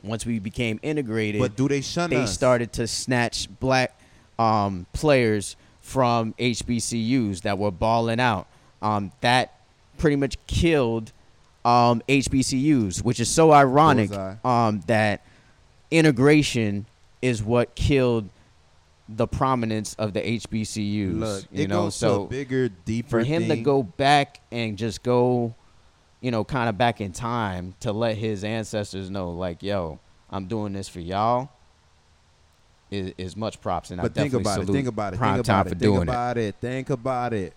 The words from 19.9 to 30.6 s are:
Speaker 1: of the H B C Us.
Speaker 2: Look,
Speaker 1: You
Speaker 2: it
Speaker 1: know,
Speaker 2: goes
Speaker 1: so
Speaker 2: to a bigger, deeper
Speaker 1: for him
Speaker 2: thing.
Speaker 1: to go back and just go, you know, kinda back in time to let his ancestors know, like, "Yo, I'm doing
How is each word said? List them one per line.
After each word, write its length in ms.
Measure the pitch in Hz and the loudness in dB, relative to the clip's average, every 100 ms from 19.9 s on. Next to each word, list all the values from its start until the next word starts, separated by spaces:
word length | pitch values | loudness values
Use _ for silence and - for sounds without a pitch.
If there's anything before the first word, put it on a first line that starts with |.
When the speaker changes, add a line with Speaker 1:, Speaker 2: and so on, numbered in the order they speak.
Speaker 1:
of 180 | - 107 | -6 -4
the 140 | 98 95 | -2 -2
H 220 | 117 - | -4 -4
B 140 | 117 | -6
C 180 | 107 110 101 104 98 | -6 -4 -4 -2 -2
Us. 80 | |
Speaker 2:
Look, 300 | 87 110 98 85 | -2 -4 -6 -8
Speaker 1:
You 120 | 90 | -6
Speaker 2:
it 40 | 147 | -2
Speaker 1:
know, 140 | 101 | 0
Speaker 2:
goes 100 | 101 | -2
Speaker 1:
so 240 | - 113 101 | 0 0 0
Speaker 2:
to 40 | |
a 40 | 101 | -2
bigger, 400 | 127 135 131 127 | -8 -2 0 0
deeper 400 | 95 - 113 117 | -2 -6 -4 -2
Speaker 1:
for 120 | 117 | -2
him 180 | 117 160 170 | 0 0 0
Speaker 2:
thing. 100 | 143 | 0
Speaker 1:
to 60 | |
go 200 | 120 139 | 2 2
back 580 | 107 - 139 143 139 - _ | 0 -2 4 4 2 -6 _
and 240 | 117 113 101 | -6 -4 -4
just 260 | 113 98 | -6 -4
go, 520 | 127 123 123 123 117 113 _ - _ _ _ _ | 0 4 4 2 0 -6 _ -20 _ _ _ _
you 100 | 127 | -4
know, 140 | 117 | -2
kinda 300 | 101 135 117 | -2 -2 -2
back 260 | 95 120 113 | 2 0 0
in 120 | 101 | -8
time 640 | 87 117 120 107 92 90 92 | -6 -6 -2 -4 -4 -10 -8
to 120 | 120 | -6
let 260 | 104 117 104 | -2 -2 -2
his 260 | 110 104 | -4 -4
ancestors 640 | 104 113 107 107 101 95 95 | -6 -6 -6 -6 -6 -8 -8
know, 220 | 98 90 | -8 -8
like, 320 | 85 92 85 | -6 -8 -6
"Yo, 360 | 95 101 82 73 _ _ _ | -6 -4 -4 -10 _ _ _
I'm 140 | 98 | -10
doing 300 | 92 113 | -6 -6